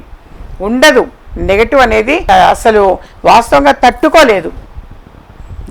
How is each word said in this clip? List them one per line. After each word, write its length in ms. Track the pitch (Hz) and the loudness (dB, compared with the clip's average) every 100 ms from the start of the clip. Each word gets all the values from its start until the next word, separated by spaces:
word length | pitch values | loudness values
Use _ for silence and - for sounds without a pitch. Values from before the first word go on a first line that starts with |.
| - - - - - - 196 | -12 -20 -20 -20 -18 -10 -6
ఉండదు. 360 | 247 302 254 170 - - - - | 0 2 2 -2 -8 -16 -10 -4
నెగెటివ్ 340 | 196 233 285 240 | -2 0 0 0
అనేది 300 | 220 220 311 - 190 175 | 0 -2 -4 0 2 2
అసలు 300 | 185 240 214 196 - - - 170 | 2 0 2 2 -2 -8 -6 2
వాస్తవంగా 460 | 202 - 277 285 269 | 2 4 2 2 2
తట్టుకోలేదు. 720 | 247 240 311 330 285 196 160 - - - - - - - - - - - - | 0 0 2 4 4 2 -4 -12 -18 -20 -20 -20 -20 -20 -20 -20 -20 -18 -16